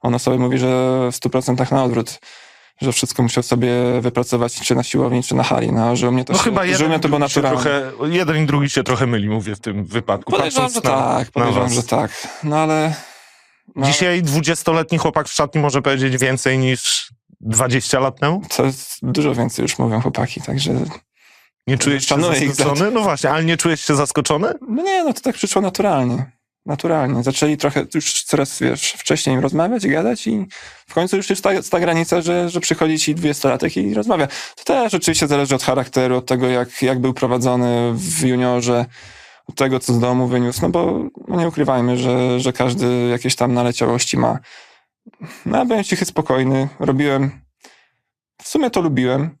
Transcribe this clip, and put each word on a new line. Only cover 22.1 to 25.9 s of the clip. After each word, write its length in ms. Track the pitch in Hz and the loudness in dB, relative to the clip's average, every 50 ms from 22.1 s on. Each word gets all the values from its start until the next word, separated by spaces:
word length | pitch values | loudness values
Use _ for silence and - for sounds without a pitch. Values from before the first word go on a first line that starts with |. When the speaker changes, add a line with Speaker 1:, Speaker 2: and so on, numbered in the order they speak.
| 147 143 170 175 156 135 147 | 2 2 2 2 2 2 0
Speaker 1:
ich 100 | 139 139 | 0 0
za 80 | 139 139 | 0 0
to. 60 | 147 | 2
Speaker 2:
zaskoczony? 220 | 143 147 185 214 | 2 2 0 2
No 100 | 254 226 | 2 0
właśnie, 280 | 214 196 151 131 - 131 | 0 0 0 0 0 0
ale 120 | 143 160 160 | 0 2 2
nie 140 | 165 170 | 0 0
czujesz 240 | 156 - 170 160 - | 2 2 0 0 0
się 140 | - - 151 | 0 0 2
zaskoczony? 520 | 139 143 - - 151 131 - 156 147 196 339 - 294 254 - | 2 2 2 0 -2 0 0 0 0 0 -2 -4 -6 -6 -4
Speaker 1:
No 140 | 214 269 349 | -4 -2 0
nie, 200 | 392 381 370 339 | 0 0 2 0
no 100 | 294 220 | 0 -2
to 80 | - | -2
tak 140 | - 269 220 | -4 -4 -2
przyszło 260 | - - 196 - 190 | -2 -4 0 0 0
naturalnie. 680 | 202 185 185 - 226 202 | 0 0 -2 0 0 2